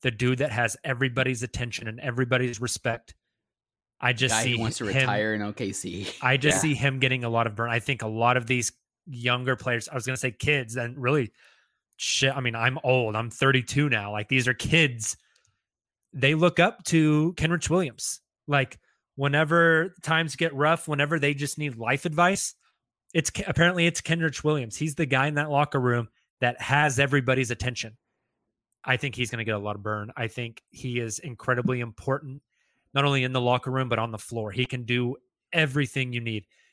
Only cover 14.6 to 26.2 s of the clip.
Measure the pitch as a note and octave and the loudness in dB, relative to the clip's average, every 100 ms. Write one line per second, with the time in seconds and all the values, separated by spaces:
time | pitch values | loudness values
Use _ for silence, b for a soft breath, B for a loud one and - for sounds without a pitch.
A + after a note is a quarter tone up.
14.6 | B2+ D#3+ D3+ A#2+ G#2+ - _ _ _ _ | 2 4 2 0 -8 -8 _ _ _ _
15.6 | _ _ _ _ _ - C3 D#3 F3 E3 | _ _ _ _ _ 0 2 4 4 4
16.6 | F3+ - - E3 D#3 D3+ D#3 F#3+ D#3 E3+ | 2 2 2 4 6 4 2 0 0 0
17.6 | - E3+ E3 G#2+ - - _ _ - C#3+ | 0 0 0 -4 -8 -8 _ _ -2 0
18.6 | C3 - _ _ _ - C#3 D3 D#3 E3+ | 0 -6 _ _ _ -4 0 2 4 4
19.6 | E3 D#3+ F#3 - - D#3+ E3 - E3 C#3 | 6 4 2 -4 0 0 0 -2 -2 2
20.6 | D3 E3 - C#3+ D3 E3 C#3+ C#3+ C#3+ - | 2 2 0 0 0 2 0 0 -4 -4
21.6 | D3 A#2 A2+ C#3 E3+ D#3 F3 G3 - - | -6 -4 -2 0 0 2 2 2 -4 -10
22.6 | _ _ _ _ _ - D#3 - - D#3+ | _ _ _ _ _ -2 -2 -4 -4 2
23.6 | E3+ F3+ E3+ E3+ - E3 E3 C3+ D3+ D3+ | 2 4 0 0 -2 -2 -2 -2 0 0
24.6 | A#2 - D#3 C#3 D3+ C3 C#3+ D3 D3+ C#3+ | -2 -4 -4 -2 0 2 2 0 0 2
25.6 | D3 C#3 B2 A#2+ A2+ _ | 2 2 2 0 -2 _